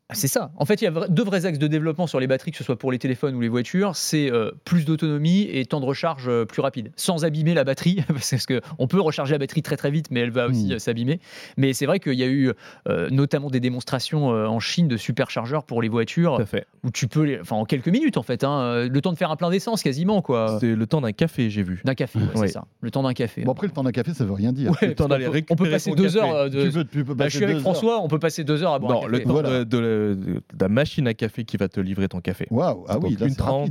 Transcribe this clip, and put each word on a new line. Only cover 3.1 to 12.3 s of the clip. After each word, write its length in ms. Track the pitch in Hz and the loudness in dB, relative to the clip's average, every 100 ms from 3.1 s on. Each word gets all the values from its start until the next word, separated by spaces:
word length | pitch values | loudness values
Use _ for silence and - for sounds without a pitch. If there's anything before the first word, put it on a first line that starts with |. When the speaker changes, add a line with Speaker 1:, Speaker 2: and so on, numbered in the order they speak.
| 127 147 | 0 -2
Speaker 1:
ou 60 | 127 | -2
les 80 | 117 | -2
voitures. 480 | 120 120 180 202 165 | -2 0 0 0 -2
C'est, 340 | - 156 143 | -2 0 2
euh, 200 | 117 107 - - | 2 0 -4 0
plus 180 | 175 | 2
d'autonomie 640 | 151 160 165 147 156 190 208 | 2 0 0 2 4 4 2
et 140 | 135 | -2
temps 160 | 123 156 | -2 -2
de 60 | 131 | -2
recharge, 420 | 139 165 143 127 | 0 -2 -2 0
euh, 160 | 120 | 0
plus 160 | 113 - | 0 0
rapide, 320 | 135 127 107 | -2 -2 -8
sans 300 | - - 170 | -4 -2 0
abîmer 300 | 160 151 156 | 0 2 2
la 100 | 170 | 4
batterie, 400 | 131 139 175 190 | 2 2 2 2
<laughs> 40 | 143 | 0
parce 360 | 143 - 135 | -2 0 -2
que 160 | - 127 - - | 0 -2 -2 -4
on 80 | 127 | 0
peut 140 | 180 | 2
recharger 320 | 160 147 135 | 2 0 0
la 60 | 151 | 0
batterie 240 | 135 - | 0 -2
très, 160 | - 147 | -2 -2
très 120 | 143 | 0
vite, 180 | 151 151 | -2 -2
mais 100 | 120 | -2
elle 100 | 120 | 0
va 160 | 120 120 | 2 2
aussi, 220 | 123 104 | 2 0
Speaker 2:
Hmm. 40 | |
Speaker 1:
euh, 60 | 117 | 0
s'abîmer. 420 | - 117 120 165 - - - - | -2 -2 0 -2 -6 -20 -8 0
Mais 160 | 135 | 0
c'est 140 | 127 143 | 2 0
vrai 140 | 190 | 0
qu'il 120 | - | 0
y 100 | 131 | 0
a 40 | |
eu, 260 | 127 | 2